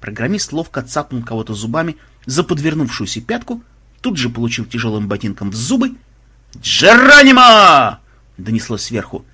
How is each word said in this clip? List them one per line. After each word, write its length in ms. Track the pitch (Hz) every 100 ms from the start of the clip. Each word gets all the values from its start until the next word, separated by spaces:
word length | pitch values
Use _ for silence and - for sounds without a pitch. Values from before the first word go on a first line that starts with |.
Программист 520 | - 110 123 202 -
ловко 300 | 147 165 -
цапнул 400 | 120 - 147 127
кого-то 320 | 117 113 110
зубами 420 | 107 113 139 165 151 _ _ -
за 180 | 131
подвернувшуюся 760 | 160 165 151 160 135 - 101 -
пятку, 420 | 117 240 - 233 _ _ _ _
тут 160 | 254 185
же 120 | 120
получил 360 | 117 117 117
тяжёлым 440 | 110 120 113 107 104
ботинком 420 | 101 104 98 101
в 40 |
зубы. 420 | 104 120 262 262 262 _ _ _ _ _ -
Джеронимо! 1400 | - - 170 233 262 285 277 254 247 220 196 156 117 - _ _ _ _
донеслось 460 | 95 110 - 107
сверху. 420 | - 113 - - -